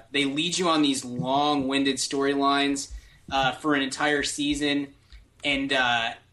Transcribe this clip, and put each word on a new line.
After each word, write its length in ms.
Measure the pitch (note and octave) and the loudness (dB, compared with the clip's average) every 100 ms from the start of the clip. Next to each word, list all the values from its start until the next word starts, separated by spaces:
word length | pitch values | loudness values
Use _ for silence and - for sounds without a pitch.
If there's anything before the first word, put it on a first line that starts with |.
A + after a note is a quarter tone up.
| - | -4
they 120 | C#3 | -2
lead 320 | C#3 C#3+ F3 E3+ | 0 0 -2 0
you 120 | F3 | 2
on 120 | D#3 | 4
these 240 | C#3+ B2+ | 2 0
long-winded 920 | B2 B2 B2+ C#3 D3 C#3+ C3 C#3 C#3 B2 | -4 -4 0 2 2 2 0 0 0 0
storylines, 920 | - C#3+ C#3 C#3 C#3 C#3 C#3+ C#3 - - - - - | -2 0 0 2 2 2 0 -2 -6 -14 -18 -20 -6
uh, 220 | C3+ C3 | 0 0
for 220 | - D#3 | 0 0
an 80 | C#3 | 0
entire 400 | C3+ C3 D3+ D3 | 0 -2 0 0
season, 640 | C3+ - D3 C#3+ D3 C#3+ C#3 - - - - _ | -2 -2 -2 0 0 -2 -4 -12 -20 -20 -20 _
and, 280 | D3 C#3 C#3 | -4 -2 0
uh, 380 | C3+ B2 A#2 A#2 - _ | 0 2 0 -2 -8 _